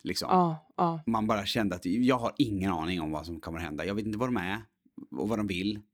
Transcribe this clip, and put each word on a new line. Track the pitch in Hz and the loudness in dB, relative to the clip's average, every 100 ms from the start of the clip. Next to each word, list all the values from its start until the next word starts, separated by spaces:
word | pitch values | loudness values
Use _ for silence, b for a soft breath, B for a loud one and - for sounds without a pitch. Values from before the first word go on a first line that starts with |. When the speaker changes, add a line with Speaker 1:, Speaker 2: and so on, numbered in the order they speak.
Speaker 1:
liksom. | - 180 - | -6 -4 4
Speaker 2:
Ja, | 185 175 160 - - | 4 4 0 -8 -2
ja. | 170 165 120 | 0 0 0
Speaker 1:
Man | 113 107 | 0 2
bara | 107 95 | 2 2
kände | 120 101 90 | 0 0 0
att | 90 | -2
jag | 107 123 127 | 2 4 4
har | 117 - | 0 0
ingen | 123 98 98 | 0 2 2
aning | 85 80 90 | 2 0 0
om | 78 | -2
vad | 76 78 | -4 -6
som | 82 | -8
kommer | - 82 | -6 -6
hända. | 80 73 85 | -6 -4 -2
Jag | 101 | -2
vet | 107 | -2
inte | 104 | -2
vad | 127 | -2
de | 117 | -2
är | 90 107 110 _ _ - - | -2 -4 -8 _ _ -20 -12
och | 65 101 | -4 -2
vad | 110 | 0
de | 101 | 0
vill, | 90 101 107 - | 0 -2 -4 -10